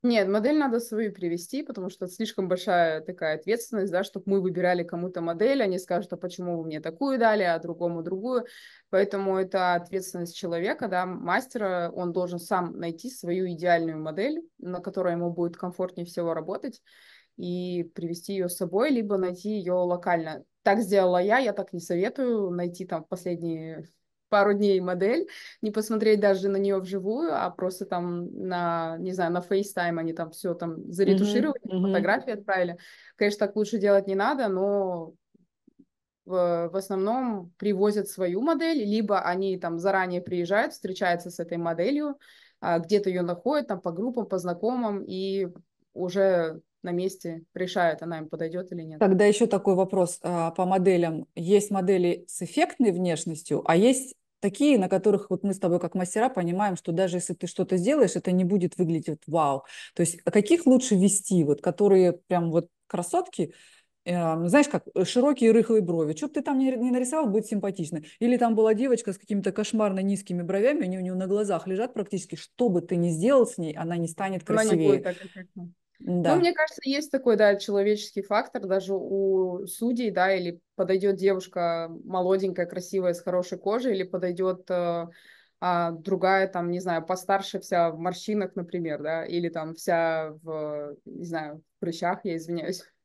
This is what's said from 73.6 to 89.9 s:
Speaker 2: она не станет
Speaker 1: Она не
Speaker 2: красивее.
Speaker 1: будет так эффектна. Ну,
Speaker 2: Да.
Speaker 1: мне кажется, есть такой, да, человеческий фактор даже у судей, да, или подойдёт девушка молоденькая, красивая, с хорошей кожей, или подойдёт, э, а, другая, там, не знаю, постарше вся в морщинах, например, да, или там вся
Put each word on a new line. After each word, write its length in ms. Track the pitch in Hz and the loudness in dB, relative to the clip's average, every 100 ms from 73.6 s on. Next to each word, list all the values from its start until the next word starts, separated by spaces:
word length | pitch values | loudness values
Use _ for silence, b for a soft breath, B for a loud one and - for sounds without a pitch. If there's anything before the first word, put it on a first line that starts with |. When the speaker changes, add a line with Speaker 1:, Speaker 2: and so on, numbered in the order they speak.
| 165 165 | -6 -6
Speaker 2:
она 200 | 165 170 | -6 -4
не 100 | 165 | -4
станет 340 | 165 196 185 - | -4 -4 -4 0
Speaker 1:
Она 160 | 220 | 2
не 120 | 220 175 | 4 4
Speaker 2:
красивее. 0 | |
Speaker 1:
будет 280 | 160 - | 6 4
так 180 | 185 175 | 2 -8
эффектна. 500 | 190 - 185 - 175 _ _ _ - 180 165 | -12 -18 -18 -14 -16 _ _ _ -2 0 4
Ну, 100 | 339 | 4
Speaker 2:
Да. 20 | |
Speaker 1:
мне 160 | 349 | 4
кажется, 280 | 349 311 - 269 | 2 -2 -2 -4
есть 260 | 277 302 | -2 0
такой, 260 | 269 262 208 | 0 2 6
да, 180 | 208 202 | 6 4
человеческий 640 | - 202 202 208 208 - | 0 0 2 0 -2 -8
фактор 420 | 196 208 - 254 196 | -2 -2 -2 -8 -2
даже 260 | 190 185 196 | -2 0 -4
у 720 | - 196 196 190 185 180 175 | -2 0 2 2 0 -4 -10
судей, 440 | - 233 240 233 | -4 -2 -2 -2
да, 220 | 180 185 190 | 2 2 2
или 240 | 175 175 _ - | -2 -8 _ -4
подойдёт 400 | 180 190 196 196 | 0 2 2 2
девушка 760 | 190 190 185 185 170 165 165 165 | 2 0 -2 -4 -2 -2 -6 -10
молоденькая, 600 | - 185 180 190 190 180 175 | -6 -2 2 2 0 -2 -4
красивая, 480 | 180 180 196 180 | -6 -6 -2 0
с 80 | 175 | -2
хорошей 360 | - 180 180 175 | -2 -2 -2 -6
кожей, 360 | 196 226 254 190 | -2 -2 0 -2
или 80 | |
подойдёт, 640 | 180 185 180 175 185 180 - | -2 -4 -4 0 -2 -2 -4
э, 380 | 180 175 170 170 b b b b _ | -2 0 -2 -6 b b b b _
а, 300 | 180 175 170 | -2 0 0
другая, 560 | 165 165 190 185 190 190 | -4 -2 0 4 4 2
там, 240 | 180 175 | -2 -2
не 80 | 180 | -4
знаю, 260 | 185 165 165 | -2 -4 -2
постарше 540 | 185 - 196 190 185 | -6 0 -2 0 -8
вся 320 | - 175 170 | -2 2 2
в 80 | 160 | 0
морщинах, 560 | 170 175 - 214 185 - | -6 -6 -4 -2 -2 -6
например, 460 | 175 180 165 143 | -8 -6 -4 -4
да, 220 | 151 165 160 | -4 -4 -2
или 240 | 175 170 | -2 -2
там 240 | 165 160 160 | -4 -8 -8
вся 580 | - | 0